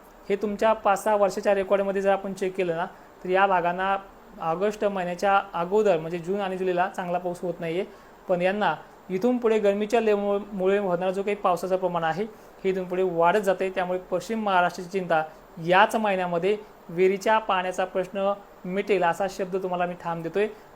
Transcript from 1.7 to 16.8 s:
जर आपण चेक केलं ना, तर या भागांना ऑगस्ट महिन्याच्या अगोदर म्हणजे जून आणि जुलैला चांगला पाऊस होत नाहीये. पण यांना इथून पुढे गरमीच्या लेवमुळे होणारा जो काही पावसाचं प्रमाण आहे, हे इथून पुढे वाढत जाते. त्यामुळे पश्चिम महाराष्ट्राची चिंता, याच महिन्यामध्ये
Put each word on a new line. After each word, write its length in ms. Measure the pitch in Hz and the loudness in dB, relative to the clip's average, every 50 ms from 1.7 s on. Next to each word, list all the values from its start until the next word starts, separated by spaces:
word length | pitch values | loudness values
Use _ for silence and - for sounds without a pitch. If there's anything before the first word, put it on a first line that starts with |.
| 202 196 196 196 190 196 | 2 2 2 0 -2 0
जर 100 | 190 196 | 2 2
आपण 220 | 196 196 196 196 185 | 2 2 0 -6 -6
चेक 220 | 190 196 185 185 | -4 -4 -4 -2
केलं 200 | - 185 175 165 | -2 -2 -2 -2
ना, 100 | 165 180 185 - - - - - - - | -2 -4 -6 -8 -16 -20 -20 -20 -12 -4
तर 60 | 180 | 0
या 180 | 185 190 202 | 2 4 4
भागांना 500 | 196 185 185 - 175 175 185 190 196 196 196 - - - - - - - - | 4 4 2 2 0 -2 -2 -2 -2 -2 -4 -4 -12 -20 -20 -20 -20 -14 -6
ऑगस्ट 440 | 175 165 165 180 196 214 208 214 220 | -4 -4 -2 0 0 -2 -2 -2 -2
महिन्याच्या 560 | 202 196 190 180 175 180 175 208 196 196 196 196 - - | -2 -2 -2 -4 -4 -4 -2 2 4 4 2 2 0 -4
अगोदर 460 | 170 175 180 196 220 214 202 175 156 | -6 -4 0 2 2 4 4 2 2
म्हणजे 180 | 160 165 175 | 0 -4 -6
जून 240 | 175 160 175 196 208 | -6 -4 -4 -4 -4
आणि 160 | 196 185 185 | -2 -4 -4
जुलैला 320 | 180 185 185 175 175 180 190 - | -2 -2 0 0 0 0 0 -2
चांगला 220 | - 185 175 175 | -6 -4 -4 -4
पाऊस 240 | 175 180 180 175 - | -2 -2 -4 -6 -4
होत 120 | 196 175 170 - | -6 -6 -6 -6
नाहीये. 260 | 175 165 165 180 214 - - - - - - - - | -6 -4 -4 -4 -4 -6 -10 -20 -20 -20 -20 -16 -2
पण 140 | - 185 175 | -2 0 2
यांना 340 | 180 185 196 214 202 170 151 - - - - - - - | 2 0 2 2 0 0 0 -2 -8 -18 -20 -20 -10 -6
इथून 280 | 185 185 233 247 254 | -4 0 0 0 0
पुढे 220 | 240 240 220 220 214 | 2 2 2 2 4
गरमीच्या 420 | 202 202 202 208 214 208 247 233 | 4 2 2 2 0 0 0 2
लेवमुळे 760 | 220 214 208 202 202 202 202 202 202 - 214 185 185 190 196 | 4 4 2 2 2 0 0 -2 -2 -6 -6 0 2 2 2
होणारा 340 | 208 208 185 175 170 180 190 | 2 2 0 0 0 0 -2
जो 120 | 185 202 196 | -2 -2 -2
काही 120 | 208 208 | -2 -4
पावसाचं 420 | 208 - 190 175 175 196 185 185 | 0 2 2 2 2 0 -2 -2
प्रमाण 260 | 185 190 180 175 170 165 | 0 0 -2 -2 0 0
आहे, 200 | 160 160 175 220 214 - - - - - - - | 0 -2 -2 -4 -6 -8 -16 -20 -20 -20 -4 -2
हे 60 | 190 | -2
इथून 140 | 185 190 185 | -2 -2 -4
पुढे 200 | 180 180 185 190 | -4 -2 0 0
वाढत 360 | 185 170 165 165 175 185 214 | 0 2 4 4 4 4 4
जाते. 300 | 196 196 185 185 190 190 | 2 2 0 0 -2 -4
त्यामुळे 300 | 190 196 180 180 180 185 | -2 -4 -2 -2 -4 -6
पश्चिम 420 | 185 - 185 175 180 - 226 220 | -4 -4 -4 -4 -4 -4 -6 -4
महाराष्ट्राची 580 | 214 202 190 185 180 175 - - 180 170 - 196 | 0 2 4 4 4 2 0 -6 -10 -6 -6 -6
चिंता, 240 | 185 175 - 156 - - - - - - - 180 160 | -2 0 0 0 0 -2 -10 -18 -20 -20 -14 -8 0
याच 300 | 170 175 190 214 220 - | 4 6 6 6 6 4
महिन्यामध्ये 640 | 226 214 208 190 185 180 180 170 170 175 196 214 208 208 - - - | 0 0 0 0 0 -2 -2 -2 0 0 0 0 -2 -4 -14 -20 -20